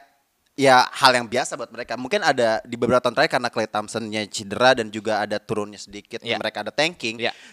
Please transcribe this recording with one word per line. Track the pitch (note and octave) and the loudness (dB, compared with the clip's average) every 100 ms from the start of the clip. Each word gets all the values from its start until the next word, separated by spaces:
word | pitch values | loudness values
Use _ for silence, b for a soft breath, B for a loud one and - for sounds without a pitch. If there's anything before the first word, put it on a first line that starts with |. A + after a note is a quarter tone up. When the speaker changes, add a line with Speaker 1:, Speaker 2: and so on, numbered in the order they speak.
| _ _ _ _ _ - | _ _ _ _ _ 2
Speaker 1:
ya | C3+ B2+ - | 6 6 6
hal | - C3+ | 4 4
yang | B2 A#2 | 4 0
biasa | A#2+ D#3 | -4 -4
buat | D#3+ A#2 | -6 -10
mereka. | A#2 B2 A#2 | -10 -10 -8
Mungkin | B2+ G#3 | -2 0
ada | D#3+ C3+ A2+ A2 | 2 2 2 0
di | - A#2 | -4 -4
beberapa | A#2+ B2 | 2 2
tahun | B2 | 2
terakhir | A#2 D#3+ | 2 0
karena | C#3 B2 | 0 -2
Klay | A#2+ A2 | -4 -4
Thompson-nya | G#2+ G#2+ A#2 A2 G#2+ | -4 -6 -6 -6 -6
cedera | G#2 - G2 G2+ B2 | -6 -8 -8 2 4
dan | B2+ A2 | 4 0
juga | A2 G#2+ G#2 | -6 -2 -2
ada | G#2 G#2 | -2 -6
turunnya | - G#2+ G#2 G2+ | -6 -6 -6 -10
sedikit, | - G2+ - A2+ | -16 -18 -14 -10
Speaker 2:
Iya. | A#2 G#2 | -6 -4
Speaker 1:
mereka | A2 G#2 | -4 -6
ada | G#2 | -6
tanking. | - D#3 F3 A#2 A2+ | -2 -2 -2 -8 -4
Speaker 2:
Iya. | A2+ B B | -4 B B